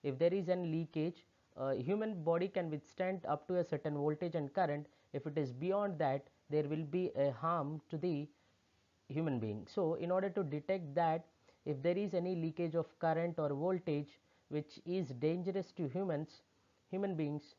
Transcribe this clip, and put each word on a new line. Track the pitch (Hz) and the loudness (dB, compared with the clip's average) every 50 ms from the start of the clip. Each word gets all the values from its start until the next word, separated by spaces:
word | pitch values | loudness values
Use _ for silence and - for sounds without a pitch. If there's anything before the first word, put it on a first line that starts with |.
| - | -4
If | 143 135 131 | -4 0 4
there | 165 175 | 4 4
is | 180 202 185 | 4 2 2
an | 160 180 180 180 165 | 0 0 0 0 0
leakage, | 156 160 165 156 - 156 151 170 175 - - _ _ _ _ _ _ | 0 -2 -2 -2 -2 -2 -2 -2 -2 -6 -18 _ _ _ _ _ _
uh, | - 135 135 | -4 -2 0
human | 135 - 123 147 196 208 220 220 214 175 156 | 0 0 0 -2 0 0 0 -2 -4 -2 0
body | 165 165 170 180 | 2 2 2 2
can | 196 - 190 175 165 | 0 0 -2 -2 -2
withstand | 151 147 - - - - 185 185 190 185 - | -4 -6 -6 -12 -6 -4 -2 -2 -2 -4 -2
up | - 147 147 - | -2 -4 -4 -2
to | - 185 | 0 0
a | 180 170 | 0 2
certain | - 160 147 - 156 147 | 2 -2 -2 -2 -2 -2
voltage | 143 143 151 156 151 175 175 160 | 2 2 0 0 0 -2 -2 -2
and | 170 147 139 143 | -2 -4 -2 0
current. | 190 - 147 147 147 147 - _ _ _ _ | 0 2 2 0 -2 -4 -8 _ _ _ _
If | - 143 - | -8 -6 -6
it | 156 143 156 | -2 -2 -2
is | 147 127 | -2 -2
beyond | 120 127 156 180 190 202 208 202 180 | -4 -4 -2 0 0 2 0 -2 0
that, | 151 160 135 131 139 - - _ _ _ _ | 0 0 0 0 0 -4 -8 _ _ _ _
there | 147 151 151 | 0 0 0
will | 143 156 151 160 | 0 -2 -2 -2
be | 147 147 180 180 185 - | -2 0 0 0 0 0
a | 135 139 143 | 2 2 2
harm | 127 110 139 165 175 170 143 143 156 151 - _ | 2 0 -2 0 0 0 -2 -2 -4 -6 -8 _
to | - | -6
the | 156 151 180 160 143 147 147 _ _ _ _ _ _ _ _ _ _ _ _ _ _ _ _ | -2 0 0 0 0 -4 -6 _ _ _ _ _ _ _ _ _ _ _ _ _ _ _ _
human | 135 151 165 160 135 120 | -2 0 0 2 2 0
being. | 110 110 104 107 92 | 0 -2 -4 -4 -8
So | - - 214 185 160 165 | -6 -2 0 0 2 0
in | - - 170 | 0 0 2
order | 180 190 190 202 | 2 2 2 0
to | 175 208 185 | 0 -2 -2
detect | 147 143 151 147 - 190 190 170 143 139 | -2 -2 -4 -2 -2 -2 -2 -2 -2 0
that, | 170 170 160 160 165 165 - _ _ _ - _ _ _ | 2 4 4 2 0 -2 -8 _ _ _ -20 _ _ _
if | 147 147 135 | -4 -4 0
there | 135 170 175 | 2 2 2
is | 190 208 196 165 | 2 0 0 0
any | 180 175 180 185 | 0 0 2 0
leakage | 170 160 160 156 - 170 165 156 | 0 0 -2 0 0 -2 0 2
of | 165 156 - - _ | 0 -2 -2 -4 _
current | - 160 160 165 165 175 160 165 | 2 2 2 4 2 0 0 0
or | 156 147 | 0 0
voltage | 143 139 156 185 190 180 175 - 151 147 147 147 - _ _ _ _ _ _ _ | 2 2 2 2 2 2 2 2 2 2 0 -2 -10 _ _ _ _ _ _ _
which | 147 151 151 - - - - | -2 -2 -2 -2 -10 -12 -4
is | 165 180 190 175 127 | -2 0 0 0 -2
dangerous | 131 120 135 156 165 180 180 190 185 196 185 - | -2 0 2 2 2 2 -2 -2 -2 -2 -4 -4
to | - - 170 | -4 -4 -4
humans, | 135 123 180 196 185 160 143 156 - - - _ _ _ _ _ _ _ _ _ _ | -2 0 0 0 0 0 0 -2 -4 -10 -20 _ _ _ _ _ _ _ _ _ _
human | - 190 202 196 185 | -2 -2 0 0 0
beings | 156 156 143 147 151 - - - | 0 0 0 0 -4 -6 -10 -20